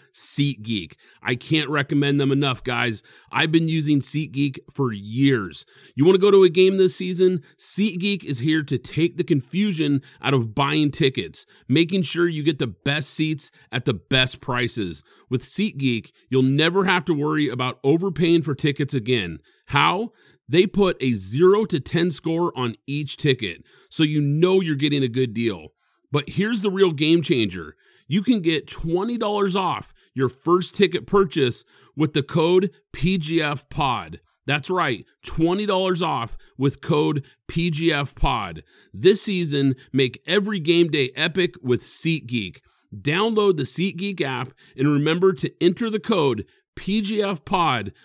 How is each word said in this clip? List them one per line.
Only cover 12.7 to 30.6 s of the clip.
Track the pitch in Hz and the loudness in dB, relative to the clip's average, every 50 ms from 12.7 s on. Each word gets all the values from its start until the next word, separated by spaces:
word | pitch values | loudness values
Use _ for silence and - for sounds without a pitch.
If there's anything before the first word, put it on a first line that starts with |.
| 92 - _ 143 143 151 139 - | -6 -4 _ -2 -2 -2 -4 -6
seats | - - 160 156 156 139 - - - _ _ _ | -4 -2 -2 -2 -2 -4 -8 -12 -16 _ _ _
at | - 123 - | -8 -4 -2
the | - 123 | -2 -4
best | 87 - _ 135 131 127 123 - - | -4 -4 _ 0 0 2 0 -2 -8
prices. | - - 127 123 123 113 - - 101 90 82 - - _ _ _ _ _ | -6 -4 -2 -2 -2 -2 -4 -4 -6 -6 -6 -10 -14 _ _ _ _ _
With | 123 123 - | -4 -4 -4
SeatGeek, | - - - 202 185 - 139 135 131 120 113 - - _ _ _ _ | -6 -4 -2 -2 -2 -2 -2 0 0 0 -2 -4 -10 _ _ _ _
you'll | 131 131 131 | 2 2 4
never | 131 135 143 156 165 170 190 190 | 4 4 4 2 2 2 2 2
have | 185 190 180 - | 2 2 0 0
to | - 170 | 0 -2
worry | 143 147 151 156 151 147 127 | 0 0 0 0 0 0 0
about | 117 123 127 127 120 - - | -2 -2 -4 -4 -6 -2 2
overpaying | 139 147 165 180 196 160 147 180 165 170 170 | 2 2 2 2 -2 0 0 2 4 4 4
for | 147 160 139 | 2 0 -2
tickets | - - 156 135 - 147 135 - | -2 0 -2 0 0 -2 -2 -2
again. | 135 104 113 127 113 95 87 80 73 - _ _ _ _ - | -4 0 0 0 0 0 -2 -8 -12 -16 _ _ _ _ -2
How? | - 139 147 160 175 185 233 240 - _ _ _ _ _ _ - | 0 2 2 2 2 0 -4 -8 -10 _ _ _ _ _ _ 0
They | 120 175 208 202 | 2 2 2 2
put | - 196 202 180 - - | 2 2 2 2 2 0
a | 131 131 120 | -2 -2 -2
zero | 101 92 95 107 135 175 185 196 208 220 | -2 -4 -6 0 2 4 4 4 4 2
to | - 175 151 | 0 -2 -4
ten | 123 - - 175 165 180 | -4 -2 -2 0 0 0
score | 147 - - 160 160 165 175 170 - 127 | -2 -4 -4 -4 -2 0 -2 -2 -2 -2
on | 127 117 110 - _ - | -4 -4 -6 -8 _ -8
each | 139 147 151 139 - | -6 -6 -6 -8 -8
ticket, | - - 151 131 - 110 92 82 - - _ _ _ _ _ | -2 0 0 0 0 -2 -8 -10 -12 -18 _ _ _ _ _
so | - - 165 | -2 0 0
you | 151 151 151 | 0 2 0
know | 147 143 143 151 170 180 190 190 | 0 0 2 2 2 4 4 2
you're | 190 160 151 | 2 0 -2
getting | 135 143 151 143 143 135 | -2 -2 -2 0 0 -2
a | 123 | -2
good | 113 127 131 123 104 | 0 -2 -2 -2 -2
deal. | 113 117 113 98 85 76 76 - _ _ _ _ _ _ _ | -2 -2 -2 -4 -4 -10 -18 -20 _ _ _ _ _ _ _
But | - 147 151 - | -4 -4 -4 -4
here's | - - 196 220 240 220 | -2 -2 -2 0 -2 -2
the | 185 208 | -2 -2
real | 185 196 196 180 160 | 2 2 2 2 2
game | 135 151 151 165 170 | 2 2 4 4 4
changer. | 151 - 165 123 110 98 87 92 80 76 - _ _ _ _ _ _ - | 4 2 2 2 2 0 -2 -8 -12 -14 -18 _ _ _ _ _ _ -2
You | 135 202 190 | -2 0 2
can | - 254 214 | 2 0 2
get | 165 165 165 147 - | 2 0 0 0 -2
twenty | - - - - 165 165 180 196 233 240 226 | -6 -10 -10 -4 -2 -2 -2 -2 -4 -4 -4
dollars | 233 208 208 202 202 196 175 196 | -4 -4 -2 0 0 0 0 -2
off | 190 175 139 101 - - _ _ _ _ _ | -2 -2 -4 -4 -8 -12 _ _ _ _ _
your | 127 135 123 | -2 -2 -2
first | - - - 156 175 185 | -2 -4 2 2 2 2